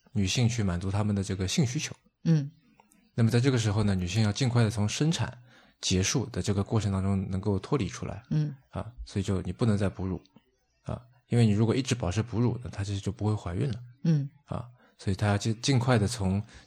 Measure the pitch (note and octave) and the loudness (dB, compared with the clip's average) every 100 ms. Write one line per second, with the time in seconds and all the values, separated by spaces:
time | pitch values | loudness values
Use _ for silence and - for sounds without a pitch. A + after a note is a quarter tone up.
0 | _ G#2 F#2+ - A2+ - G2+ F2 F#2+ G2 | _ -2 0 2 2 2 0 -2 -2 0
1 | G#2 G2+ F#2+ F#2+ F#2 - B2 C#3 - - | 0 0 -2 -2 -2 0 0 -2 -6 -12
2 | _ _ E3 D#3 C#3+ - _ _ _ _ | _ _ 2 2 2 -10 _ _ _ _
3 | _ - A2+ A#2+ C3+ B2+ G#2+ G#2 G#2 F#2+ | _ 2 4 4 4 2 2 2 2 0
4 | F2 G#2+ G#2+ G2+ C3 A#2+ A2 G#2+ G#2 - | 0 2 2 2 0 2 2 2 -2 0
5 | D3+ - A2 - - - _ _ - F#2 | 0 0 -4 -6 -20 -20 _ _ 0 0
6 | G2 C#3 - F#2 F2+ G2+ G2 A2+ G2+ G2 | 2 0 -2 -4 -2 -2 0 0 0 0
7 | F#2+ G2 F#2+ F#2 G#2 G2 - C#3+ G2 - | 0 0 0 -2 0 -2 0 -2 -2 -4
8 | - G2 - D#3 D3+ C#3 _ F#2+ G#2+ - | -10 -10 -4 -2 -2 -6 _ -10 -10 -12
9 | - G#2 F#2+ F#2+ F2 F2+ A#2+ G2+ G2 - | -6 -4 -2 -2 -2 0 0 2 0 -2
10 | F#2 F2+ - - _ _ _ _ - - | -4 -6 -10 -20 _ _ _ _ -10 -10
11 | - _ _ A#2+ A2+ G2+ A2+ A#2+ C3+ A#2+ | -10 _ _ 4 4 4 2 2 0 -2
12 | F2 G2 G#2+ G2+ A#2+ B2 F#2+ F#2 G2 G2+ | 0 -2 -2 0 0 0 -8 -8 -4 -4
13 | G2 - G#2+ G#2+ F#2 F2+ C3+ - - - | -4 -2 -2 -2 -4 -4 -4 -4 -12 -4
14 | E3 D3+ C#3 - _ - - - _ _ | 0 2 0 -10 _ -10 -10 -18 _ _
15 | - F#2+ G#2 G2+ A2+ A2 - C3 B2 B2 | -4 0 0 0 0 -2 0 2 4 2
16 | G2 - F#2+ G2 - - | 2 0 -2 -2 -4 -16